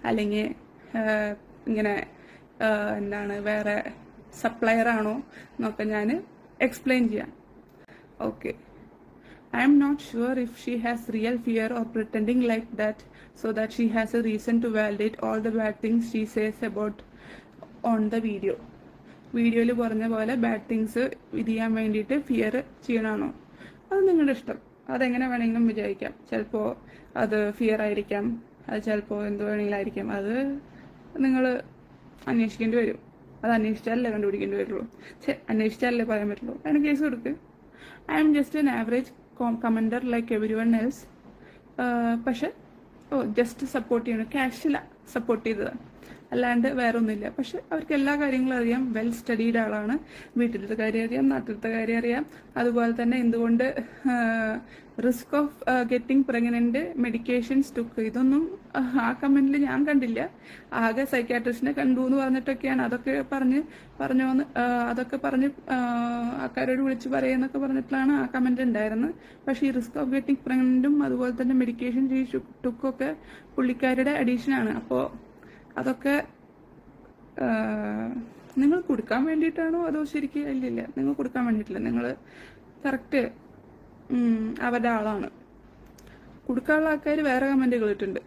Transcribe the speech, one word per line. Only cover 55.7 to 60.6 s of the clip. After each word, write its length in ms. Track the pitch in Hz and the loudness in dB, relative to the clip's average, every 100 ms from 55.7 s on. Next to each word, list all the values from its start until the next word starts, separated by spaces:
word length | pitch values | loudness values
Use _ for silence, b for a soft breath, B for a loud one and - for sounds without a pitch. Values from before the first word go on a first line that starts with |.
ആഹ്, 140 | 254 233 | 0 2
getting 300 | 247 240 269 262 | 0 2 2 4
pregnant 460 | 233 233 233 233 254 330 - | 2 2 2 2 0 -2 -2
medications 640 | 240 226 233 247 233 269 277 247 | -2 -2 0 0 2 0 2 -4
took, 160 | 233 - 220 | -4 -2 -2
ഇതൊന്നും, 340 | 233 262 285 330 392 - 269 | 2 4 4 0 -6 -6 -2
ആഹ്, 220 | 254 262 | 0 2
ആ 60 | 233 254 | 0 0
കമന്റിൽ 420 | 277 277 269 285 277 | 4 6 6 4 2
ഞാൻ 140 | 262 294 | 2 4
കണ്ടില്ല. 340 | 285 240 226 330 - B B | 4 2 -2 -4 -8 B B